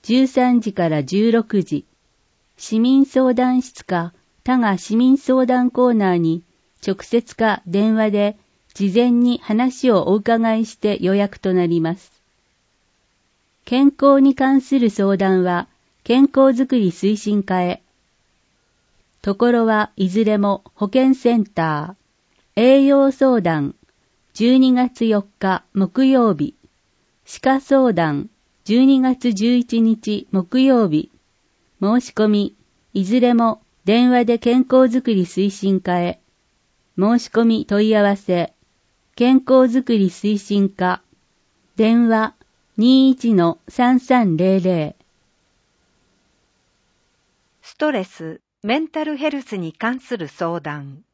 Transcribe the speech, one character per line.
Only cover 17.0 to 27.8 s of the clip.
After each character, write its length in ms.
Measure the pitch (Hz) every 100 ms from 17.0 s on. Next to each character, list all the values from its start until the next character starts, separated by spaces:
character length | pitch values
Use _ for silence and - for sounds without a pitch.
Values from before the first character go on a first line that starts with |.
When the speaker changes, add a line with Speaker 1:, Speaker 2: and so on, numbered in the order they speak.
| 196 214
Speaker 1:
進 260 | 208 208
課 180 | 190 185
へ。 200 | 180 - _ _ _ _ _ _ _ _ _ _ _ _ _ _
と 140 | - 196
こ 160 | 240
ろ 140 | 240 226
は 260 | 214 214 -
い 100 | 190
ず 160 | 190
れ 140 | 214 208
も 260 | 202 196 - _
保 120 | 208
健 260 | 254 262
セ 220 | 262 240 233
ン 80 |
タ 540 | 202 - 160 151 156 190 _ _ _ _ _ -
ー。 60 |
栄 240 | 240 269 277
養 260 | 277 277
相 300 | 262 269 240
談、 340 | 175 156 143 - _ _ _ _ _
十 220 | - 233 262
二 160 | 262
月 320 | 247 247 -
四 200 | 226 208 196 _
日 260 | 196 185 _
木 320 | 196 190 - 269
曜 280 | 262 226
日。 220 | 156 147 _ _ _ _ _ _ _ -
歯 160 | -
科 180 | 262 269
相 320 | - 269